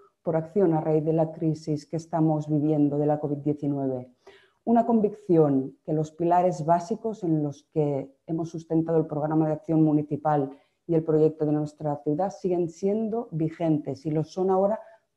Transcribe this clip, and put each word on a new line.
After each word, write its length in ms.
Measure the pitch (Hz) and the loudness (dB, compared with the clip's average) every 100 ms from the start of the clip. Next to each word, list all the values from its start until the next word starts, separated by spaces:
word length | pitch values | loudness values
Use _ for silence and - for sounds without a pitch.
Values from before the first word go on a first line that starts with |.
| _ _ | _ _
por 140 | - 160 | -2 -2
acción 380 | 160 208 185 | 0 0 2
a 80 | 160 | 2
raíz 220 | 156 156 156 | 2 0 2
de 80 | |
la 180 | 160 160 | 0 0
crisis 540 | - 160 156 - 147 - | -2 -2 -2 -4 -6 -4
que 100 | 165 | -10
estamos 540 | 165 170 160 151 151 | -4 0 2 0 0
viviendo 480 | 151 151 156 147 143 | 0 2 2 2 2
de 80 | 147 | 0
la 160 | 151 | 0
covid 160 | 147 143 | -2 -4
diecinueve. 760 | 143 147 143 143 135 127 123 _ - - _ _ - | -2 -2 -2 -2 -2 -4 -8 _ -20 -20 _ _ 0
Una 200 | 233 240 | 2 4
convicción 920 | 226 208 - - 165 151 135 135 - - | 2 0 -4 2 4 4 2 -2 -10 -4
que 80 | |
los 180 | 156 156 | -4 -4
pilares 540 | - 170 175 180 165 156 | -2 0 2 2 0 0
básicos 580 | 170 - 226 226 214 | 0 0 -6 -6 -4
en 180 | 170 156 | -2 0
los 220 | 147 139 _ | -2 -6 _
que 400 | 160 147 135 135 _ - | -2 0 -2 -6 _ -8
hemos 220 | 160 165 | -6 -6
sustentado 480 | 165 165 165 160 165 | -10 -2 0 2 0
el 100 | 156 | 0
programa 400 | 151 151 160 156 | -2 -2 0 0
de 60 | |
acción 280 | 156 - 160 | -2 0 2
municipal 680 | 156 151 147 147 156 151 135 - _ _ - | 4 2 0 -2 0 0 -2 -8 _ _ -2
y 80 | |
el 120 | 160 160 | -2 2
proyecto 400 | 156 156 156 151 | 2 2 2 -2
de 80 | |
nuestra 420 | 151 147 - 156 143 | -2 -4 -6 -6 -4
ciudad 280 | 151 151 196 | -4 -2 -4
siguen 360 | 190 190 175 165 | -4 -4 -2 -4
siendo 600 | - 196 214 220 226 233 | -4 -2 -2 -2 -6 -6
vigentes 760 | 156 160 - 165 151 - 135 160 | -4 -4 -2 0 0 -2 -6 -4
y 60 | |
lo 140 | 156 151 | -2 -2
son 260 | - 185 | -2 0
ahora 300 | 190 202 214 - - _ | 2 2 -2 -8 -20 _